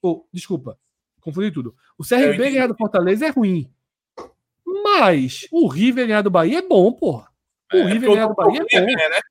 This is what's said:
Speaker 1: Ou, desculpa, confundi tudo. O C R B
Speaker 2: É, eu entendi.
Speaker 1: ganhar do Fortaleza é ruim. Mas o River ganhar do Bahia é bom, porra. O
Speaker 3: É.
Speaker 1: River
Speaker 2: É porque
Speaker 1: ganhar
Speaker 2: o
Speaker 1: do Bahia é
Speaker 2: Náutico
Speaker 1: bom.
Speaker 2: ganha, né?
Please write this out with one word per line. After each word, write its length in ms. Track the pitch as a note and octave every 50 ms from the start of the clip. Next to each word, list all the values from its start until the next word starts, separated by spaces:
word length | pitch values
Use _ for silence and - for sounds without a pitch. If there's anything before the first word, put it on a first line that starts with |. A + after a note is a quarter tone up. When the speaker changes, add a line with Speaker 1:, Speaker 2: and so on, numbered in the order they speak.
| -
Speaker 1:
Ou, 260 | F#3 E3 D#3+ - _ _
desculpa, 460 | F3+ - - F#3+ D#3+ B2+ C#3 C3+ _ _ _ _ _ _ _ _ _
confundi 300 | _ E3 D3 F3 G3+ G#3+
tudo. 240 | D#3+ D#3 A#2+ A#2 _ _ _ _ _ _
O 60 | D#3
C 100 | - A#3+
R 80 | B3 C4+
B 40 |
Speaker 2:
É, 40 | C#4+
eu 40 | -
entendi. 180 | - A#3+ C#4 C4+
Speaker 1:
ganhar 140 | C4+ B3+
do 100 | B3 A3
Fortaleza 500 | - A3 G#3 - G3 F3 F3+ F#3+ G#3+ C#4+
é 40 | D#4
ruim. 400 | C#4 C4+ A3+ G3 F#3 E3 C3 - _ _ _ _ _ _ _ _ _ - - - _ _ _ _ _ _ _ E4+ F#4 G4 G#4
Mas 640 | G#4 G#4 F#4 B3+ G3 F3 D3 C3 B2+ - - - -
o 160 | - E4+ E4
River 400 | F#3+ C3 D3 G#3 B3+ B3 B3 B3
ganhar 160 | A#3 G#3+ G#3+ G#3
do 80 | G3+
Bahia 280 | F3+ F#3 D#3+ E3+ B3+ E4+
é 40 | F#4
bom, 300 | F#4 F4+ G3+ F3 G#3+ C4
porra. 360 | - - - - A#2 - _ _ _ _ _ _ _ _ _ -
O 40 |
Speaker 3:
É. 80 | F#3 E3+
Speaker 1:
River 100 | F3+ G3+
Speaker 2:
É 40 | A3+
porque 140 | B3 A#3 G#3
Speaker 1:
ganhar 120 | A3 A3
Speaker 2:
o 20 | A3
Speaker 1:
do 40 | G#3
Bahia 220 | - F3+ - - C#4+
é 20 |
Speaker 2:
Náutico 200 | F4 A4+ - -
Speaker 1:
bom. 60 | F3+
Speaker 2:
ganha, 220 | A3 C4 - D#3+ D#3
né? 100 | D#3+ G3 - _